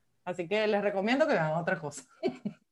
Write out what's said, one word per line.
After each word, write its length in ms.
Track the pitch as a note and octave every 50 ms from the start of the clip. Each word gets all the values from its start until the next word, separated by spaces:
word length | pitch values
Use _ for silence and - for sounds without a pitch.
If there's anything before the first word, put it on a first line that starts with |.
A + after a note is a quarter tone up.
| _ _ _ _ _
Así 220 | F3+ F3 F3+ F3
que 200 | E3 G3+ G#3+ G#3+
les 140 | G#3+ G3+ G3+
recomiendo 460 | G#3 G#3 - G3 F#3+ A3 B3+ C#4 D#4
que 60 | D4 B3
vean 200 | F3+ D#3+ D#3 D#3
otra 240 | E3+ E3+ F#3 F#3 -
cosa. 240 | D#3 C#3+ - - - _ - -
<laughs> 180 | D#4+ - - - - - - - _ _